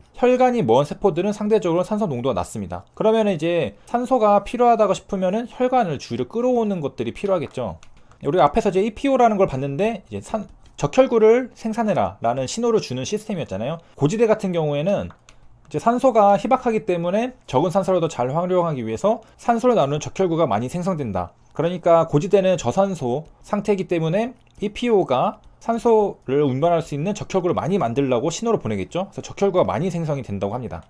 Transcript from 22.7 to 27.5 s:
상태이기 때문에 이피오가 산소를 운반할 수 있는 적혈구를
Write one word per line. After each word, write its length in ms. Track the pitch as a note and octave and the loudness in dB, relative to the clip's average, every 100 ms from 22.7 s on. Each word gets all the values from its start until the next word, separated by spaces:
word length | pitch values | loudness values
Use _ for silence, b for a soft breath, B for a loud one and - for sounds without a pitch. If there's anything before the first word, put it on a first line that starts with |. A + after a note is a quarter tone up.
| C3+ G3 F3+ B2+ C3 D#3 - | 0 0 -2 -4 -4 -8 -18
상태이기 480 | - G3+ G#3 G3 F3+ | -6 -4 -2 -2 0
때문에 440 | F3 D#3+ F#3+ A#3+ - _ - | -2 0 -2 -4 -8 _ -8
이피오가 800 | G#3 G#3 A#3+ G#3 E3+ B2+ F#3 - - - | -8 -4 0 2 2 0 0 -4 -16 -12
산소를 800 | - A#3 A#3 A3 G3+ - - C#3 | -6 0 4 4 2 -2 -2 2
운반할 400 | D3 B2+ E3+ E3 | 2 2 2 2
수 140 | - C#3+ | -2 -4
있는 180 | F3 | -4
적혈구를 400 | G3+ - F#3+ F3 | -6 -4 -2 0